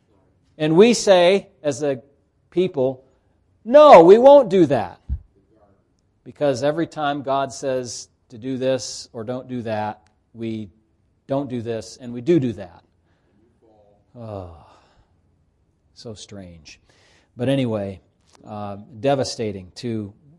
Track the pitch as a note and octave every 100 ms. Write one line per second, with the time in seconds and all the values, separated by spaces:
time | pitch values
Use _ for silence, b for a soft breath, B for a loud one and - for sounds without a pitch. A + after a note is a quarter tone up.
0 | _ _ _ _ _ - D#3 D#3+ A#3 G3
1 | - F#3 F3 G3 - _ D3+ B2+ D3 C3
2 | - _ _ _ _ E3+ F3+ C#3 B2+ C3
3 | _ _ _ _ _ _ G#3+ C#4 D4+ G#3
4 | E3 G#3+ C4 C#4+ A3+ F#3+ D3+ C3 F#2 -
5 | - - _ _ _ _ _ _ _ _
6 | _ _ B2+ - D3 B2 C#3+ D#3 D#3+ D#3+
7 | D3 C#3+ C3+ C#3 C3+ B2 C#3+ C3 B2 -
8 | - _ _ A#2+ B2 B2+ C3 C3 - -
9 | - A#2+ A2+ B2+ C3 B2 A2+ G#2+ G#2+ G#2
10 | _ _ _ A2+ A2+ A2 G#2 _ _ _
11 | _ _ - C3+ C#3 B2 A2+ A2+ G#2+ -
12 | B2 A#2+ A#2+ E3+ B2+ G2+ F2+ F2 _ _
13 | _ _ _ _ _ _ _ _ _ _
14 | _ B2 A2+ G2+ F2+ E2 b b b b
15 | b b b _ _ _ _ _ _ _
16 | A#2+ G#2 - G2+ F#2 E2+ D2 - _ _
17 | _ _ _ - B2 C#3 B2 A2 G2 F#2+
18 | _ _ _ _ - G#2+ G#2 G2+ G#2+ A2+
19 | C3+ C#3 A#2+ - A2 F#2+ F2+ - B2 A2+
20 | G#2 G#2+ C#3+